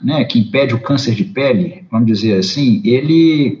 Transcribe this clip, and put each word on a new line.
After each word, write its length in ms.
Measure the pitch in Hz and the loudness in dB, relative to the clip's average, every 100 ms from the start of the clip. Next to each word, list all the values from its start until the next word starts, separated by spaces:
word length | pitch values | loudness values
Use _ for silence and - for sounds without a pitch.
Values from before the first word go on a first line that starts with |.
né, 180 | 123 151 | -4 -2
que 140 | 117 120 | 0 0
impede 360 | 101 135 131 | 0 0 0
o 60 | 117 | -2
câncer 340 | - 135 120 | -2 -2 -2
de 100 | 101 | -2
pele, 600 | 92 131 139 104 85 - - | -4 -2 0 0 -2 -8 -6
vamos 160 | 113 113 | 0 0
dizer 320 | 104 110 95 | 0 0 0
assim, 440 | 92 143 131 101 | -2 0 0 2
ele, 720 | 110 131 151 165 165 151 131 - | 2 0 2 4 4 2 0 -2